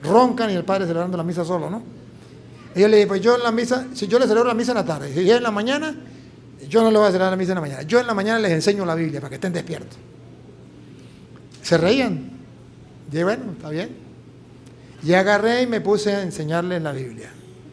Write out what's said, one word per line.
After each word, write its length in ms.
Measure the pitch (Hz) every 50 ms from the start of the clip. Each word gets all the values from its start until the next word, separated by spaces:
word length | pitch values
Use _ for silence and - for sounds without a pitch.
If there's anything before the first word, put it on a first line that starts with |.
| -
roncan 460 | 151 196 233 254 247 240 233 226 214
y 40 | 190
el 100 | 175 165
padre 200 | 190 190 196 190
celebrando 300 | 165 170 165 175 180 180
la 80 | 170 165
misa 220 | 175 165 175 170
solo, 240 | 160 180 170 151 151
¿no? 140 | 190 226 - - - - - - - - - - - - - - - - - - -
Y 60 | 180
yo 60 | 202 214
le 100 | 220 208
dije, 100 | 208 180
pues 140 | 196 190
yo 140 | 180 233 240
en 80 | 247 240
la 80 | 233
misa, 340 | 220 233 240 240 254 254 254 - -
si 140 | - 208 190
yo 100 | 214 247
le 80 | 247
celebro 220 | 208 214 226 240 247
la 80 | 233
misa 160 | 220 240 254
en 60 | 247 220
la 80 | 180
tarde, 280 | - 156 143 139 143 131
si 160 | 165 185 185
es 80 | 233 240
en 60 | 240
la 80 | 233
mañana, 440 | 208 202 214 247 277 294 311 311 294 - - - - - - - - - - - - - - 143
yo 140 | 147 226
no 80 | 226 220
le 80 | 220 214
voy 100 | 214 202
a 40 |
celebrar 200 | 180 185 185 185
la 60 | 185 190
misa 140 | 185 175
en 40 | 190
la 60 | 180
mañana. 220 | 156 143 139 131 143
Yo 160 | 156 220 240
en 80 | 247 240
la 60 | 220
mañana 240 | 196 196 214 226 226
les 120 | 214 190
enseño 320 | 165 160 151 208 202 202 190
la 120 | 170 160
Biblia 260 | 165 165 156 143 139
para 80 | 143 147
que 60 | 131
estén 180 | - - 185 170
despiertos. 440 | 175 - - 160 143 - - - - - - - - - - - - - - - - - - - - - - - - - - - - - - - - - - - -
Se 160 | - - 170 160
reían. 540 | 160 185 233 269 254 220 90 - - - - - - - - - - - - - - - - - - -
Y 40 |
dije, 120 | 143 160 170
bueno, 280 | 190 220 240 254 214
está 180 | 165 - 156 156
bien. 260 | 151 160 202 - - - - - - - - - - - - - - - - - - - - - - - -
Y 100 | 147 175
agarré 480 | 185 190 202 208 202 208 226 240 247
y 60 | 254 240
me 140 | 233 208
puse 340 | 160 190 208 208 208 208 202
a 80 | 202 190
enseñarles 580 | 175 - - 156 151 160 170 175 180 180 170
la 120 | 160 147 139
Biblia. 360 | 131 131 120 113 113 - - - - - - - - - -